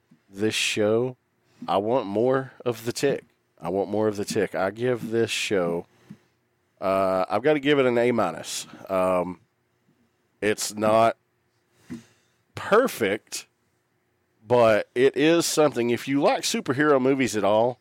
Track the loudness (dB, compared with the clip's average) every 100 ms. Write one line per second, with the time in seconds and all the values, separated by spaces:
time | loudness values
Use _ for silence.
0 | _ _ _ -4 -2 -2 -2 0 2 2
1 | -2 -8 _ _ _ _ -4 -2 0 -2
2 | -2 0 0 0 -4 -8 -6 -6 -8 -2
3 | -2 -2 -8 _ _ _ -6 -4 -2 -2
4 | -2 -2 -4 -2 -2 -2 -4 -4 -4 -4
5 | -4 -2 -2 -4 -2 -2 -2 -4 -8 _
6 | _ -20 _ _ _ _ _ _ -2 0
7 | 2 0 0 0 0 2 2 2 4 2
8 | 2 2 -2 -4 -10 -12 -12 -18 -4 0
9 | 2 0 -2 -8 _ _ _ _ _ _
10 | _ _ _ _ -4 -2 -6 -2 2 4
11 | 4 0 _ _ _ _ _ _ _ -18
12 | -18 _ _ _ _ -14 0 2 2 0
13 | -2 -2 -6 -14 -14 _ _ _ _ _
14 | _ _ _ _ 0 4 6 4 0 2
15 | 2 4 2 2 2 2 2 2 0 -2
16 | -2 0 0 0 -2 -4 -4 0 2 4
17 | 4 2 0 0 0 2 2 -2